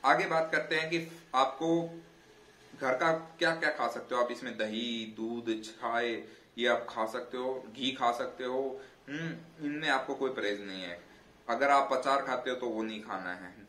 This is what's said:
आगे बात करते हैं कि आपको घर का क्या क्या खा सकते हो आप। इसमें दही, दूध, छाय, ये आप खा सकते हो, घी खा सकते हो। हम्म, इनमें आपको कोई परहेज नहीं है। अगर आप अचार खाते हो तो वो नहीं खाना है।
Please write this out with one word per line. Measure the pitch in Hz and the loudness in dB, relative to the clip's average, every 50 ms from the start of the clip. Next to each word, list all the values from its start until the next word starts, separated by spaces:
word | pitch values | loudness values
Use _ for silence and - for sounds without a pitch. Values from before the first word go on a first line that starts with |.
| - | 8
आगे | 135 151 160 190 | 6 6 6 6
बात | 175 160 160 156 - | 2 2 2 2 2
करते | - 151 - - 165 | 2 0 0 2 0
हैं | 156 160 160 | 0 0 0
कि | 170 165 165 - - - - - - | 0 -2 -2 -4 -10 -16 -14 0 4
आपको | - - - - - 165 165 165 170 170 - - - - - - - - - - - - - - - - - - | 4 4 4 2 -2 2 2 2 2 2 -2 -8 -12 -16 -18 -20 -20 -20 -20 -20 -20 -20 -20 -20 -20 -20 -20 -10
घर | - 135 131 127 | -4 0 0 2
का | 127 - 165 160 160 - - - - | 4 4 2 2 2 -2 -10 -4 0
क्या | 170 165 165 | 2 2 2
क्या | 160 165 151 | 2 0 0
खा | 151 - 127 - | 2 2 0 0
सकते | - - - - 131 | 0 -4 -6 -2 2
हो | 123 | 2
आप। | 120 120 | 2 2
इसमें | 120 - 131 123 110 | 0 -6 -6 -8 -2
दही, | 107 110 107 107 113 120 120 117 113 110 107 110 | -2 -2 0 0 -2 -2 -2 -2 -4 -4 -6 -8
दूध, | 113 113 113 120 117 117 117 113 110 - | -6 -6 -4 -4 -4 -2 -2 -2 -2 -2
छाय, | - - - 123 117 117 117 120 120 113 104 - - - - - - _ | -10 -12 -6 -4 -2 0 0 0 0 -2 -4 -6 -12 -18 -20 -20 -16 _
ये | 117 120 | 2 4
आप | 123 117 - - - | 4 4 4 2 -4
खा | - 117 110 | -2 -2 -2
सकते | 113 - 123 - - - | 0 -2 -6 -6 -6 -6
हो, | 127 127 131 131 131 - 113 | -4 -2 -2 -4 -4 -8 -12
घी | 110 139 135 135 | -8 -2 -2 -2
खा | 127 127 123 120 | 0 2 2 2
सकते | 117 123 127 127 - - 127 | 2 2 -2 -6 -4 -6 -4
हो। | 123 127 131 139 135 131 - - - - - - - | -2 0 0 0 -2 -4 -8 -12 -16 -20 -20 -12 -8
हम्म, | 143 160 165 165 165 165 - - - - 151 | -6 -6 -4 -6 -6 -8 -12 -18 -12 -6 -4
इनमें | 143 147 151 160 147 | -4 -4 -2 2 2
आपको | 139 135 - - 139 | 2 2 2 -2 -2
कोई | 127 135 131 | 0 0 0
परहेज | - - 104 104 101 98 | 0 0 0 0 0 -2
नहीं | 101 98 95 95 | -4 -8 -8 -8
है। | 92 87 87 87 - - - - - - - - - | -8 -8 -8 -10 -12 -20 -20 -20 -20 -20 -20 -20 -4
अगर | - 117 120 139 139 | -2 0 2 4 6
आप | 143 139 139 - 135 | 6 6 6 4 2
अचार | 127 - 139 135 139 | 2 4 4 2 2
खाते | - 131 127 120 - 131 | 2 0 -2 -2 -2 -2
हो | 127 | -4
तो | 123 123 | -2 -2
वो | 117 110 110 113 | -2 -2 -2 -2
नहीं | 110 110 107 | -2 -4 -6
खाना | 104 120 101 95 92 90 90 | -6 -6 -6 -6 -4 -6 -6
है। | 90 90 90 90 107 98 | -8 -10 -14 -16 -16 -20